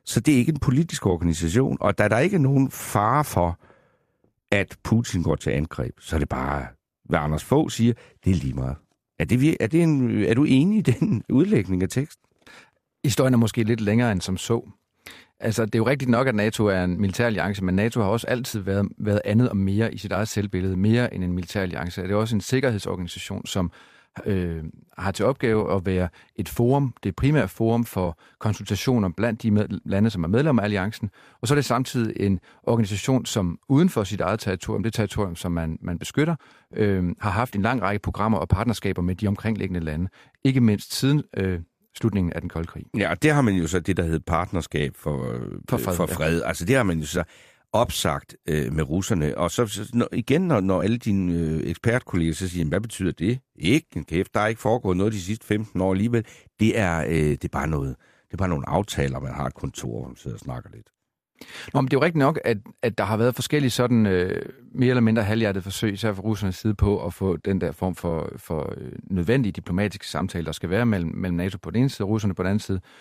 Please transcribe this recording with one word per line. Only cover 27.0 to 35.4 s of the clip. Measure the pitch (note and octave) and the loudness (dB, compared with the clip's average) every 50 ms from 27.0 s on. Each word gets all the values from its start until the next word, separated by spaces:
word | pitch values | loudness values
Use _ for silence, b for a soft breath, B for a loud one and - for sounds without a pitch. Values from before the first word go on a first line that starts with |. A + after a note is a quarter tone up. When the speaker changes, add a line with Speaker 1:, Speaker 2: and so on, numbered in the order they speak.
Speaker 2:
det | - G2+ F#2 | -6 -6 -2
primære | - - C#3 D3+ D3 - G2+ | 0 0 2 4 2 2 0
forum | - - A2+ A2+ A#2 A#2 A#2+ | -2 -2 0 2 2 2 0
for | - - G2 F2+ F2 E2+ b b b b b | -2 -2 -2 -2 -2 -4 b b b b b
konsultationer | - G#2+ G#2 - G#2 - G#2 F#2+ - C3+ B2+ A#2 G2+ F2+ D#2+ | -2 -2 -2 -2 -2 -4 -4 0 2 2 2 2 2 0 0
blandt | - G#2+ A#2+ A2+ A2+ | 0 0 0 -2 0
de | - A2+ | 0 2
med-, | G#2 G#2 - - G2+ E2+ - | 2 2 2 0 -4 -8 -6
lande, | - G2 G2 G#2+ A2+ | -2 0 2 2 2
som | G#2 F2+ D#2+ | 0 -2 -2
er | F2 | 2
medlem | G2+ A#2+ D3 D#3+ C3+ A2 | 2 2 4 4 2 2
af | G2+ | 2
alliancen. | G#2 G#2 G2 F2+ G#2+ - - - G2+ b b b b b b | 0 0 0 -2 -4 -4 -6 -8 -10 b b b b b b
Og | - A2 | -2 0
så | D3 | 0
er | |
det | D3 C3 | 0 2
samtidig | - B2 A#2+ C3 - - B2+ A2+ A2 - - G2 | 2 0 0 0 -2 -2 -2 -2 -2 -2 0 0
en | G2+ G2 F2 b b b b | 0 0 0 b b b b
organisation, | b - A#2 A#2 A2 F#2+ G#2 F#2+ - - C3 B2 - | b 0 2 2 2 0 -2 -4 0 0 0 0 0
som | - - A2 F#2 F2 E2+ - _ - | -2 -2 -2 0 -2 -4 -6 _ 2
uden | C3+ C#3+ F3+ F#3 | 4 4 4 4
for | - A#2 G2+ | 2 0 -2
sit | F#2+ G#2 F#2 | -2 -2 -2
eget | - F2 G#2+ A2+ | -2 -2 -2 -2
territorium, | - G#2 F#2+ F#2 - - G#2+ G#2 | -2 -2 -4 -2 -4 -4 -4 -2
det | G#2 A2+ | -2 -2
territorium, | - - G#2+ G2+ - G#2+ G#2 F2+ E2+ | 0 0 -2 -2 0 -2 -4 -4 -4
som | - | -6